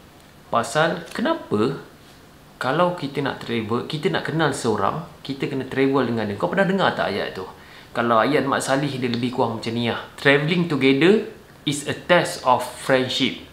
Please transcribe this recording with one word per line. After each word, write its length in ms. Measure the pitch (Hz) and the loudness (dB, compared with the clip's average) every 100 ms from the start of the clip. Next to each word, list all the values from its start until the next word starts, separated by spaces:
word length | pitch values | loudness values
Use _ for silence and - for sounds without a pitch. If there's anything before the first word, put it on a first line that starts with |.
| - - - - - | -20 -20 -20 -20 -4
pasal 560 | 117 113 151 165 175 - | -2 0 0 0 -2 -8
kenapa 640 | - 269 320 - 107 117 - - - - - - - - - | -4 -2 -2 -2 0 0 -2 -12 -20 -20 -20 -20 -20 -18 -6
kalau 400 | 123 151 180 175 | -2 2 2 0
kita 240 | 135 107 | -6 -4
nak 240 | 117 - - | -4 -6 -4
travel, 400 | 117 104 120 - | -4 -2 -4 -4
kita 240 | 151 180 | -4 -2
nak 160 | 160 - | -2 -2
kenal 320 | 156 151 135 | 0 0 0
seorang, 480 | 120 104 98 156 - - | 0 2 0 -2 -8 -12
kita 240 | - 135 156 | -10 -6 -4
kena 240 | 131 127 | -4 -4
travel 400 | 135 135 139 117 | 2 2 2 2
dengan 160 | 113 104 | -2 -2
dia. 80 | |
Kau 160 | 101 170 | -2 0
pernah 160 | 185 180 | 2 2
dengar 320 | 190 147 - | 2 2 2
tak 160 | 165 | -2
ayat 240 | 196 73 190 | -2 -4 -8
tu? 80 | - - - - - | -12 -14 -20 -20 -8
Kalau 240 | - 117 113 | -2 2 4
ayat 240 | 117 143 135 | 4 2 2
Mat 160 | 107 - | 0 0
Salih, 240 | 139 147 | 0 0
dia 160 | 123 123 | -2 -2
lebih 320 | 120 123 123 | -2 -2 0
kurang 240 | 117 110 | -2 -2
macam 80 | 117 120 | -4 -2
ni 80 | 117 | -2
lah. 160 | 98 - - | -2 -8 0
"Travelling 480 | 143 143 151 180 170 | 4 4 4 0 0
together 560 | 139 131 135 165 220 - - - - 151 | 2 4 6 6 4 0 -10 -20 -8 -6
is 160 | 143 151 | -4 -6
a 80 | |
test 480 | - - 175 - - | -6 2 4 4 0
of 240 | 131 120 - | 2 2 0
friendship." 800 | - - 131 127 - 123 - - | -6 0 2 2 -2 -2 -4 -12